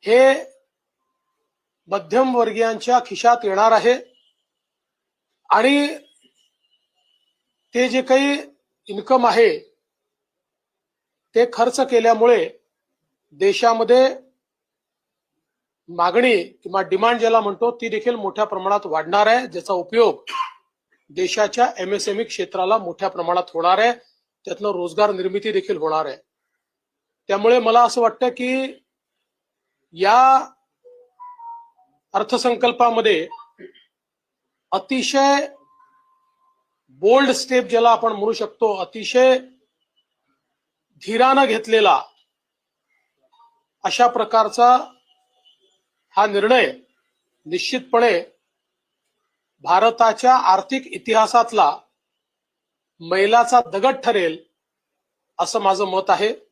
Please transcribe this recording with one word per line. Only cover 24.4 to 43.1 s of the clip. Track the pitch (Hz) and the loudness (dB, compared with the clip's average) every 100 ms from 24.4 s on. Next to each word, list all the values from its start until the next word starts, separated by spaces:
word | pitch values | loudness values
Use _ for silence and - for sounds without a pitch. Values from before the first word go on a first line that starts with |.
| - | -16
त्यातनं | 175 208 | -8 -6
रोजगार | 180 175 165 208 | -6 -6 0 0
निर्मिती | 190 185 196 214 | 0 -6 -6 -4
देखील | 208 185 180 | -6 -4 -6
होणार | 156 156 151 | -4 -4 -6
आहे. | 131 _ _ _ _ _ _ _ _ _ _ _ | -10 _ _ _ _ _ _ _ _ _ _ _
त्यामुळे | 196 214 247 | 0 2 2
मला | 226 226 | 4 4
असं | 240 - | 2 2
वाटतं | 226 226 254 | -2 0 -6
की | 247 247 262 269 - _ _ _ _ _ _ _ _ _ _ _ | -4 -6 -4 -6 -12 _ _ _ _ _ _ _ _ _ _ _
या | 165 190 233 262 269 262 _ _ _ _ _ _ _ 988 988 - - - _ _ _ _ | -4 2 4 6 4 0 _ _ _ _ _ _ _ -20 -18 -18 -18 -20 _ _ _ _
अर्थसंकल्पामध्ये | 196 214 247 247 240 240 240 240 226 220 175 165 - - _ - _ _ _ _ _ _ _ _ _ _ | -6 -4 -2 -2 0 -2 2 0 2 0 -2 -4 -14 -20 _ -20 _ _ _ _ _ _ _ _ _ _
अतिशय | 190 - 262 - 277 277 277 294 - _ _ _ _ _ _ _ _ _ _ _ _ _ 131 | -8 -4 -6 -2 0 2 2 -2 -12 _ _ _ _ _ _ _ _ _ _ _ _ _ _
बोल्ड | 185 254 269 | 2 4 2
स्टेप | 247 - 254 | -2 -2 -2
ज्याला | 247 233 233 | 0 2 4
आपण | 226 226 | 2 0
म्हणू | 208 208 | -2 -4
शकतो, | 220 214 _ 226 196 | -4 -8 _ -4 -2
अतिशय | 180 220 202 247 262 254 254 _ _ _ _ _ _ _ _ _ _ _ _ _ _ 147 | -8 -10 -2 2 4 2 -2 _ _ _ _ _ _ _ _ _ _ _ _ _ _ _
धीरानं | - 226 254 269 | -8 0 2 4
घेतलेला | 269 220 220 220 202 139 - _ _ _ _ _ _ _ _ _ _ | 2 0 0 2 4 2 -2 _ _ _ _ _ _ _ _ _ _